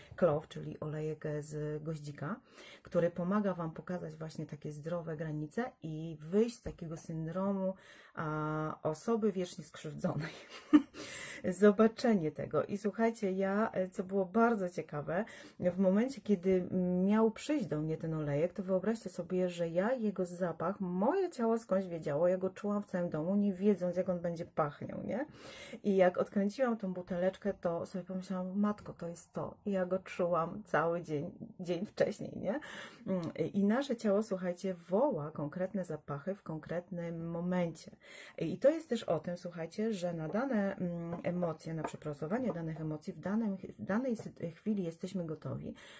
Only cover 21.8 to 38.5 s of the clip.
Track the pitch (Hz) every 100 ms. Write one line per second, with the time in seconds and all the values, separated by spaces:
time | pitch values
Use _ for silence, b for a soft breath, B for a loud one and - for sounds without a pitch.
21.8 | 185 170 160 143 180 185 185 185 202 208
22.8 | 202 180 175 - 170 202 202 180 208 185
23.8 | 180 180 185 180 170 165 170 - 147 -
24.8 | 131 - - 208 294 B B B B 220
25.8 | 208 190 180 180 - 202 202 208 254 220
26.8 | 185 180 180 175 185 - 202 - 175 170
27.8 | 190 185 180 185 185 185 185 196 208 208
28.8 | - - 170 170 - - - - 208 190
29.8 | 180 190 - - 175 170 165 202 - 147
30.8 | 165 170 156 147 175 - - - 175 180
31.8 | 220 - - - - - 180 269 B B
32.8 | B B B 185 160 - 160 196 202 240
33.8 | 285 240 220 196 220 185 180 - 190 175
34.8 | - 190 294 175 147 - 147 180 185 196
35.8 | 175 151 - 143 185 202 - 156 - 170
36.8 | 175 175 170 165 165 170 180 180 170 165
37.8 | - - B B B B -